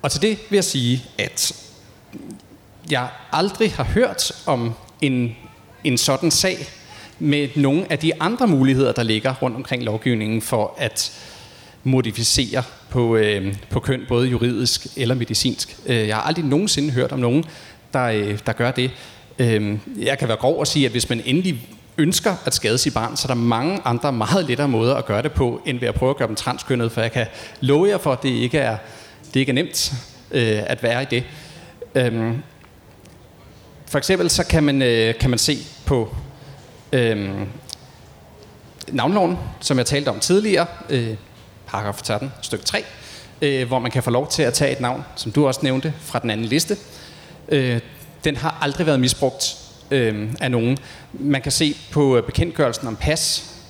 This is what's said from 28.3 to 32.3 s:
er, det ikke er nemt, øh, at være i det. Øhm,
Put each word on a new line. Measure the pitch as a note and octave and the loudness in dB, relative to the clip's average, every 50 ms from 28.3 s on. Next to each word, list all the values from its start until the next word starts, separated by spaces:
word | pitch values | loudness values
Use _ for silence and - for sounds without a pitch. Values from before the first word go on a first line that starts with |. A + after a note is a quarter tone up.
| B2 A2+ A#2+ B2 - | 0 2 0 0 0
er, | D#3 C3+ A2+ A2 G#2 - - - - - - - - - - - | 0 0 0 -2 -4 -8 -14 -20 -20 -20 -20 -20 -20 -20 -2 0
det | C3 | 0
ikke | C3+ C#3+ | 2 2
er | B2+ | 2
nemt, | C3 F3 F#3 - - - - C#3+ A#2+ - - - - - - | 0 0 -2 -2 -4 -4 -2 -4 -8 -10 -14 -20 -20 -16 -2
øh, | - B2+ A#2+ A2 G#2+ G#2 G#2 | 0 2 2 4 2 0 0
at | - B2 - - | -2 -4 -2 0
være | A#2 A#2 A#2+ | 0 0 0
i | C3+ C3+ | 0 0
det. | A#2+ A#2+ B2+ - - - - - - - - - - - - - - | -2 -2 -2 -4 -14 -18 -20 -20 -20 -20 -20 -20 -18 -18 -18 -2 0
Øhm, | C3+ B2+ A#2+ A2+ A2+ A2+ A#2 | 2 2 2 0 0 -2 -2